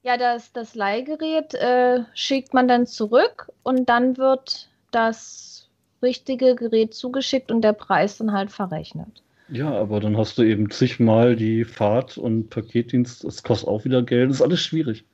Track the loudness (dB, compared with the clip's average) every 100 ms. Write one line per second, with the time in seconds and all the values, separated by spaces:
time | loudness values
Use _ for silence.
0 | -2 0 0 -2 -6 -12 -12 -4 -2 -2
1 | -4 -6 -2 -2 -2 -4 0 4 4 2
2 | -2 -8 -2 -2 0 2 4 2 0 -4
3 | 2 4 4 -2 -20 _ -2 0 2 2
4 | 2 2 2 2 -2 -14 -14 _ _ -2
5 | 0 -4 -16 -20 -20 -20 _ _ _ _
6 | -4 -2 -6 2 2 2 0 0 0 -4
7 | -6 -6 -2 -4 -2 2 2 0 -2 0
8 | 0 -2 -4 -4 -6 -8 -8 -8 -10 -14
9 | -16 _ _ _ _ -6 -4 -4 -2 -2
10 | 0 0 -2 2 2 2 -2 0 -2 2
11 | 4 6 4 4 0 0 -4 -2 0 0
12 | -2 -8 -2 -2 -4 -10 -4 -4 0 -2
13 | -2 -6 -12 -12 -2 -2 0 -4 0 0
14 | 2 2 2 2 0 0 -2 -4 -4 -6
15 | _